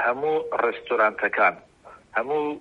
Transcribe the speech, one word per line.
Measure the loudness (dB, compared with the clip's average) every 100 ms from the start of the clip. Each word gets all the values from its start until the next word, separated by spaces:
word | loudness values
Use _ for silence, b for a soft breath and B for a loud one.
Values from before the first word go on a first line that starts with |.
| 0
هەموو | 0 0 0 0 0
ڕێستۆرانتەکان، | 0 -2 -2 2 2 2 -2 2 2 0 -10 _ B B _ -4
هەموو | -2 -2 -2 -6